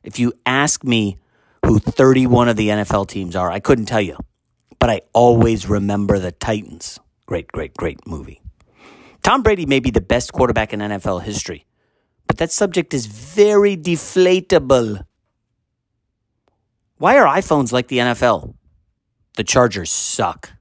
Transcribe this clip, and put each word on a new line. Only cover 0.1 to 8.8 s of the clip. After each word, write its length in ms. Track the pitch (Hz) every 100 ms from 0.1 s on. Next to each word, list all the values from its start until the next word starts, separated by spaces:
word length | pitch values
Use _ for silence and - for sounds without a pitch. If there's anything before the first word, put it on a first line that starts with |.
| -
you 140 | 120 - 123
ask 380 | 131 151 -
me 340 | 135 113 101 95 _ _ _ _
who 160 | - 107
thirty-one 680 | - - 131 131 127 120 120
of 60 |
the 160 | 110 104
N 80 | 104
F 140 | 101
L 140 | 104 98
teams 280 | 101 90
are, 160 | 90 90
I 80 | 95
couldn't 280 | - 127 107
tell 140 | 113
you. 160 | 101 - - _ _ _ _ _
But 100 | 120
I 120 | 104 _
always 560 | 113 120 117 113 110 95
remember 520 | 104 101 101 101 101
the 100 | 90
Titans. 720 | - - 107 - 85 - - _ _ -
Great, 220 | 82 -
great, 280 | 80 76 -
great 300 | 85 - -
movie. 340 | 78 65 - - _ _ _